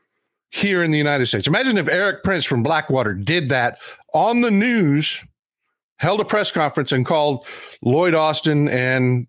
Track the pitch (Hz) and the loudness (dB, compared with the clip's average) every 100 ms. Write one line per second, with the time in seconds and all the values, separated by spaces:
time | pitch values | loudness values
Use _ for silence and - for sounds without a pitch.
0 | _ _ _ _ _ - 202 185 165 151 | _ _ _ _ _ -4 0 2 2 2
1 | 147 143 123 107 139 196 269 208 151 175 | 2 0 0 -2 0 0 0 0 0 0
2 | 202 185 190 180 - 127 127 156 151 135 | 0 -2 -2 -2 -2 -2 0 -2 0 -2
3 | 107 95 101 175 135 131 120 - - - | -2 -4 -2 -2 0 0 0 -4 -14 -20
4 | _ 156 202 240 240 196 240 233 156 143 | _ 0 2 2 2 2 2 2 2 0
5 | 156 - - _ _ _ _ _ _ - | -2 -6 -12 _ _ _ _ _ _ -4
6 | 156 208 208 214 190 170 147 - 127 131 | -2 0 0 -2 0 -2 -2 -2 -2 0
7 | 127 160 147 131 - - - - 120 143 | 0 0 0 -2 -8 -20 -20 -4 0 2
8 | 180 160 156 151 160 147 147 127 127 131 | 2 2 2 0 0 0 2 0 0 0
9 | 127 123 | 0 0